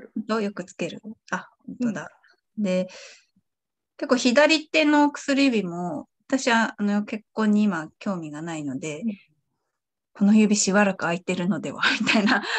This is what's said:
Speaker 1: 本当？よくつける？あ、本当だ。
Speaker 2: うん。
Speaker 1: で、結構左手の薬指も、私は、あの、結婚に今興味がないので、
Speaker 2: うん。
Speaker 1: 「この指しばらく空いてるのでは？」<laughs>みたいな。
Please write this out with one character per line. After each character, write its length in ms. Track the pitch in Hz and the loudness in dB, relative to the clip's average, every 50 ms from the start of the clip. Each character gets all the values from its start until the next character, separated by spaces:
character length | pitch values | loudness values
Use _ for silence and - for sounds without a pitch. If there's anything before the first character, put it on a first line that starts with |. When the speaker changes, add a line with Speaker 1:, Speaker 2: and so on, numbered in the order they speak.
| - - _ | -4 -8 _
Speaker 1:
本 100 | 233 214 | -10 -4
当？ 140 | - 220 226 | -4 -2 -2
よ 120 | 208 202 | -2 -4
く 120 | 202 - 180 | -6 -10 -14
つ 80 | - | -14
け 160 | - - 170 160 | -10 -8 -8 -8
る？ 140 | - - - 214 226 - _ - | -8 -12 -14 -16 -16 -18 _ -8
あ、 180 | 185 180 - - _ _ _ | -8 -8 -8 -14 _ _ _
本 100 | - 185 - | -18 -8 -4
当 100 | 247 233 | -4 -4
だ。 160 | 190 151 160 - - _ _ _ _ _ _ _ _ | -4 -6 -10 -12 -18 _ _ _ _ _ _ _ _
Speaker 2:
う 40 | 214 | -4
ん。 40 | 208 | -2
Speaker 1:
で、 240 | 185 185 185 185 - - - - - - - _ _ _ _ _ _ _ _ _ _ _ _ _ _ _ - | 0 0 0 -2 -4 -8 -16 -20 -20 -20 -20 _ _ _ _ _ _ _ _ _ _ _ _ _ _ _ -10
結 100 | 311 - | -2 -2
構 80 | 254 | 0
左 520 | 254 - 254 233 277 302 302 320 302 311 - | 2 2 4 6 6 6 6 4 2 0 0
手 160 | - 311 311 | 0 2 4
の 260 | 294 302 294 294 294 | 4 4 4 4 4
薬 340 | 285 - - - 277 269 277 | 2 -2 -4 0 2 2 4
指 180 | 269 233 214 185 | 4 2 0 -2
も、 440 | 175 170 175 180 175 - - - - _ _ _ | -2 -4 -6 -6 -6 -6 -8 -10 -14 _ _ _
私 220 | - 269 262 - 247 | -4 -4 -2 2 2
は、 240 | 233 226 226 - - - | 2 2 2 0 -2 -2
あ 40 | |
の、 220 | 208 202 202 208 208 | -2 0 0 0 -2
結 200 | - - 214 - _ | -4 -8 -10 -12 _
婚 180 | _ - 214 214 | _ 0 2 2
に 120 | 208 208 | 4 4
今 260 | 214 208 180 160 156 156 - _ | 2 2 0 -2 -6 -10 -14 _
興 180 | - 208 196 | -8 -6 -6
味 140 | 175 160 151 | -6 -8 -10
が 120 | 147 147 | -10 -10
な 140 | 160 175 165 | -10 -8 -8
い 80 | 156 147 | -8 -6
の 140 | 143 127 135 | -6 -8 -6
で、 240 | - 156 147 151 | -8 -8 -8 -6
Speaker 2:
う 60 | 233 226 | -6 -8
ん。 100 | 202 - _ _ _ _ _ _ _ _ _ _ _ _ _ _ _ _ _ _ _ - | -8 -8 _ _ _ _ _ _ _ _ _ _ _ _ _ _ _ _ _ _ _ 2
Speaker 1:
「こ 60 | 202 | 4
の 100 | 202 220 | 6 6
指 220 | 220 214 202 208 | 6 6 6 4
し 160 | 208 - 196 | 2 2 2
ば 120 | 185 208 208 | 2 4 2
ら 100 | 196 185 | 2 0
く 60 | - | -2
空 140 | - 165 170 | -4 -4 -4
い 60 | 175 | -4
て 120 | - - 185 | -4 -6 -4
る 140 | - 175 180 | -2 -2 -2
の 120 | - - | -2 -2
で 120 | 202 143 | -4 -8
は？」 100 | - - | -6 -2
<laughs> 180 | - - - - | -2 0 0 0
み 60 | 220 | 0
た 140 | - - 226 | 0 2 2
い 40 | 196 | 2
な。 180 | 220 262 202 - - - | 2 2 0 0 -4 -4